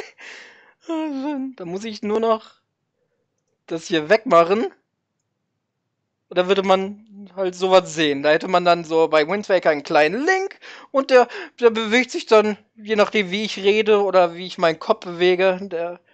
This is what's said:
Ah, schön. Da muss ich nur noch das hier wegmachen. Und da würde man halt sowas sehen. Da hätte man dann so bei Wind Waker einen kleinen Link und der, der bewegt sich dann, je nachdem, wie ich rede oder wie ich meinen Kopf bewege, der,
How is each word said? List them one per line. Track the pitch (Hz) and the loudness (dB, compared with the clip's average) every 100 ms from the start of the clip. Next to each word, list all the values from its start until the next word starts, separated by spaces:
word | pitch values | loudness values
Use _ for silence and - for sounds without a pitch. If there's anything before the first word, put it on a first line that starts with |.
| - - - - - - _ _ - | -10 -12 -20 -20 -20 -20 _ _ -10
Ah, | 320 311 | -8 -6
schön. | 269 277 285 262 254 | -8 -8 -8 -8 -12
Da | |
muss | 170 185 | -12 -10
ich | 220 208 | -10 -10
nur | 208 220 | -6 -2
noch | 226 220 - _ _ _ _ _ _ _ _ _ _ _ - | 0 -2 -6 _ _ _ _ _ _ _ _ _ _ _ -12
das | 165 - | -10 -4
hier | 165 151 | -4 2
wegmachen. | 220 - 170 170 208 359 - _ _ _ _ _ _ _ _ _ _ _ _ _ _ - | 0 4 4 4 2 -4 -8 _ _ _ _ _ _ _ _ _ _ _ _ _ _ -8
Und | 175 | -4
da | 180 | 0
würde | 196 | 0
man | 196 190 190 202 214 202 196 | 2 0 0 -10 -20 -20 -16
halt | 180 190 | -8 -6
sowas | 180 185 185 165 | -4 2 4 4
sehen. | 156 151 139 | 0 -2 0
Da | 147 | 2
hätte | 160 185 | 2 2
man | 180 175 | 0 2
dann | 170 | 2
so | 160 160 160 | 0 0 2
bei | 156 151 | 2 2
Wind | 202 202 | -2 0
Waker | 185 170 | 0 2
einen | 151 | 0
kleinen | 139 156 151 208 320 | 0 2 2 0 -2
Link | 381 392 - - - - | -2 -4 -12 -20 -20 -6
und | 269 269 | -4 2
der, | 262 240 392 330 - | 4 4 -2 -16 -2
der | 240 | 0
bewegt | 226 220 240 240 | 0 0 0 0
sich | 339 - | -6 2
dann, | 220 214 202 _ _ | 2 2 -2 _ _
je | 208 214 | -4 0
nachdem, | 202 214 180 | 0 0 -4
wie | 196 | -4
ich | 214 - | -6 -4
rede | 196 214 208 208 | 0 2 2 2
oder | 202 185 175 | 2 2 2
wie | 170 185 | 0 -14
ich | - | -2
meinen | 175 165 | -2 0
Kopf | - 220 180 | -2 -4 -6
bewege, | 170 180 180 190 185 | -2 0 2 0 -2
der, | 196 170 170 175 _ | -6 -10 -10 -12 _